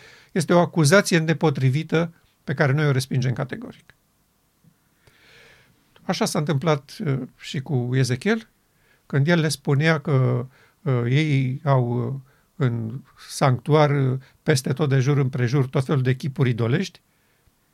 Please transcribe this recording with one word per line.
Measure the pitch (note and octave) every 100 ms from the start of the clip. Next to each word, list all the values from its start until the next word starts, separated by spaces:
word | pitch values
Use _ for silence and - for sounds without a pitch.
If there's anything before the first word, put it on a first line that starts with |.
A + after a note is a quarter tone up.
| - - _
este | - -
o | F3
acuzație | E3+ F3 D3 G3 G3 E3+
nepotrivită | D#3+ D#3 D#3+ C3 C3 C#3+ E3 D#3+ E3+ - _ _
pe | -
care | E3 D3
noi | C#3+ D3
o |
respingem | B2+ C3 B2+ C3
categoric. | A#2+ B2+ - - - _ _ _ _ _ _ _ _ _ _ _ _ _ _ _ - - _ _ _ _ _
Așa | - F3+ G#3+
s-a | F#3+
întâmplat, | D3+ C#3 E3 D3 - - E3+
uh, | C3+ C4 _
și | - E3+
cu | C3 C3 A#2+
Ezechiel, | C3 C3 B2 G3+ A3+ - _ _ _ _ _ -
când | C#3 D3+
el | E3+
le | D#3
spunea | - - C#3 D#3+ D#3
că, | D#3 C3+ B2 B2 B2+ _ _ _
uh, | C#3+ B2 A#2+
ei | C#3 D#3 C3+ C3 C3+
au, | C#3+ C3 A#2+ A#2+ A#2
uh, | C3+ - _ _ -
în | B2+ A#2 A2+ C3 - - -
sanctuar, | - C#3+ B2 - D3+ D3
uh, | C#3+ C3 C3 - _
peste | - D3+ E3
tot | C3+ D3
de | C3+
jur | B2+ C#3+
împrejur, | C3 B2+ A#2+ C#3+ C3
tot | C#3+ C3+
felul | C#3+
de | B2+ B2+
chipuri | D3+ C#3+ B2
idolești, | A2+ A2+ D#3+ F#3+ - _ _ _ _ _ _ _